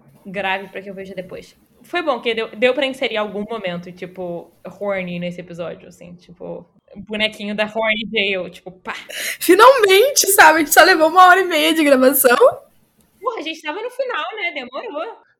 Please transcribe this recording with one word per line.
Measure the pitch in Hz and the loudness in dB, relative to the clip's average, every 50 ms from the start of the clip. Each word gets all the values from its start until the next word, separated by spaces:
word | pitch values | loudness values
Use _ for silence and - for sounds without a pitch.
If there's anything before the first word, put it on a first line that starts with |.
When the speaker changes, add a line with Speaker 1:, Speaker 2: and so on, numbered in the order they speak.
| _ _ _ _ - | _ _ _ _ -18
Speaker 1:
grave | 202 180 202 190 190 190 196 196 190 | -14 -10 -6 -4 -4 -4 -6 -6 -12
pra | - 196 | -16 -16
que | 190 202 | -14 -14
eu | 190 | -14
veja | 190 196 190 196 | -14 -14 -14 -12
depois." | 185 175 - 175 160 - - _ _ _ _ _ _ | -14 -14 -14 -14 -18 -20 -20 _ _ _ _ _ _
Foi | _ - - 349 | _ -8 -8 -6
bom | 349 302 262 233 | -2 -2 -4 -4
que | - 247 226 | -2 -4 -4
deu, | 220 226 226 - | -4 -4 -6 -4
deu | 214 240 247 254 | 0 0 0 2
pra | 294 277 | 0 -2
inserir | 269 262 262 269 226 220 | -4 -4 -6 -6 -4 -4
algum | 214 214 214 185 202 208 208 | -4 -6 -6 -6 -10 -10 -8
momento, | 233 220 196 180 175 175 175 185 | -10 -8 -8 -8 -8 -8 -12 -14
tipo, | 175 180 185 175 180 190 185 175 170 170 - _ _ _ - 185 180 - | -16 -16 -16 -16 -12 -12 -10 -10 -10 -12 -14 _ _ _ -20 -18 -14 -8
horny | 202 202 196 190 180 180 175 175 | -6 -6 -4 -4 -6 -8 -8 -8
nesse | 175 175 175 175 | -8 -8 -10 -12
episódio, | 175 175 170 165 175 160 165 180 - - | -14 -16 -12 -12 -10 -10 -12 -14 -18 -20
assim, | 170 - 170 175 175 | -20 -20 -20 -20 -20
tipo, | 175 _ - 175 - 180 175 170 175 175 _ _ _ _ _ - 202 196 | -20 _ -20 -20 -18 -14 -14 -14 -14 -16 _ _ _ _ _ -20 -20 -14
bonequinho | - 214 208 214 214 214 - 208 202 214 | -10 -6 -4 -4 -4 -4 -6 -10 -8 -6
da | 208 214 | -6 -6
horny | 208 - 226 220 220 214 214 226 190 | -6 -6 -6 -4 -4 -4 -4 -6 -6
Jail, | 220 220 196 202 196 185 175 175 | -4 -2 -2 -2 -2 -4 -6 -10
tipo, | - - - 185 | -14 -18 -20 -20
pá. | 175 _ - - - - - - - - - - - - | -20 _ -14 -14 -14 -14 -14 -16 -14 -10 -10 -10 -10 -4
Speaker 2:
Finalmente, | - - 339 381 453 508 554 523 415 392 381 392 466 571 571 - - 370 | 2 2 6 8 8 8 8 6 4 4 4 4 4 2 2 0 0 2
sabe? | 392 - 359 311 311 | 6 6 6 6 6
A | 330 | 4
gente | 311 - | 2 2
só | - - | 6 6
levou | 311 359 381 320 311 320 | 6 6 6 4 4 4
uma | 320 370 370 359 | 6 8 8 8
hora | 359 381 | 8 6
e | 381 | 4
meia | 349 349 302 302 320 | 0 0 2 2 2
de | 311 320 311 | 2 2 2
gravação. | 285 277 254 262 262 285 294 - 247 240 - 480 571 698 - - _ _ _ _ _ _ _ _ _ _ _ | 4 4 4 4 2 2 2 0 0 2 4 4 4 2 0 -14 _ _ _ _ _ _ _ _ _ _ _
Speaker 1:
Porra, | 370 480 466 427 | -10 -10 -8 -8
a | |
gente | 294 320 320 311 | -10 -10 -12 -12
tava | - 302 302 392 | -10 -10 -10 -10
no | 440 494 | -10 -12
final, | 494 - 539 494 453 311 311 359 415 | -10 -8 -8 -8 -6 -8 -8 -10 -10
né? | 427 359 339 311 | -10 -10 -8 -8
Demorou. | 294 254 247 247 302 494 453 285 294 330 453 427 - _ _ _ | -10 -12 -12 -12 -14 -12 -10 -10 -10 -10 -12 -14 -20 _ _ _